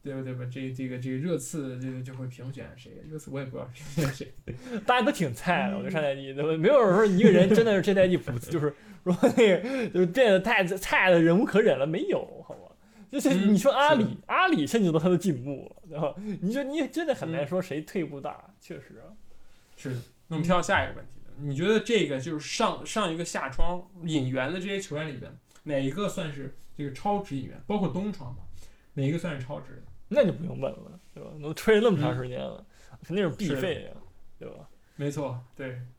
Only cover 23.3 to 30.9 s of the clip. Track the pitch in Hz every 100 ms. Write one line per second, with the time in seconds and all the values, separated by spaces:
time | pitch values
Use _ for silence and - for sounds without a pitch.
23.3 | 196 139 127 - 180 - 180 165 151 127
24.3 | 131 131 185 196 196 - 147 156 127 -
25.3 | - _ - 151 139 135 156 196 - 160
26.3 | 139 135 - - - 143 131 208 202 196
27.3 | 139 - - - 202 190 175 208 - 131
28.3 | 123 - - - - _ 139 135 165 175
29.3 | 139 127 147 - - - - - 247 214
30.3 | 143 170 127 131 - -